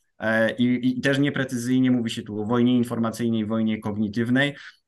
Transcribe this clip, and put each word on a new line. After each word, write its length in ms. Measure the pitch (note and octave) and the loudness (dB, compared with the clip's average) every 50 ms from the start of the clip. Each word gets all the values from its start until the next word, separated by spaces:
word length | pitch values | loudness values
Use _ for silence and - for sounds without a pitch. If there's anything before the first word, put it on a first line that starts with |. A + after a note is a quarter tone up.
| _ _ _ - | _ _ _ -6
E, 360 | - A2 A2+ A2+ A2+ A2 A2 | -2 0 2 2 2 2 2
i, 420 | - A#2+ B2 B2 B2 A#2+ B2+ B2+ | 2 2 2 2 2 2 0 0
i 40 | B2+ | 0
też 180 | A#2+ C#3 C#3 C3 | 0 0 2 2
nieprecyzyjnie 720 | C#3+ C#3+ C3+ - C3 C3 B2+ A#2+ A#2 B2 B2+ C3 C3 B2+ | 2 0 0 -2 -4 -4 -4 -4 -2 0 2 2 4 4
mówi 180 | B2+ B2 A2+ A2+ | 2 2 0 -2
się 120 | - A#2 | -4 -6
tu 200 | - - G#2 G#2 | -8 -8 -8 -6
o 40 | G#2+ | -4
wojnie 320 | G#2 A#2+ A#2+ A#2+ B2 B2+ | 0 2 2 4 4 4
informacyjnej, 680 | B2 A#2 A#2+ A#2+ A2+ A2+ A2+ A2 - A#2+ A#2 A2+ A2+ G#2+ | 2 2 0 -2 -2 -2 -2 -2 -2 -2 -2 0 -2 -2
wojnie 340 | G#2 A2+ A2+ A2+ A2 A2 G#2 | -2 -2 0 0 0 -2 -2
kognitywnej, 760 | G#2+ A2+ G2+ G#2+ A2 G2+ G2+ A#2 A#2 A2+ B2 C3 C#3+ C#3+ C#3+ - - - - _ _ | -4 -6 -4 -2 -4 -2 -2 -2 0 2 2 2 2 0 -2 -8 -16 -20 -20 _ _